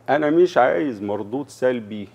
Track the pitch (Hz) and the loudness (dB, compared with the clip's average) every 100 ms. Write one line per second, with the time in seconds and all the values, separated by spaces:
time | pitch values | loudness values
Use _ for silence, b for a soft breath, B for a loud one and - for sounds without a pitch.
0 | - 143 151 165 175 151 127 170 156 107 | -4 0 2 4 4 4 2 2 -2 -4
1 | 101 101 101 127 139 - 127 127 104 107 | -6 -6 -6 -8 -10 -4 -2 -2 -6 -12
2 | 98 | -12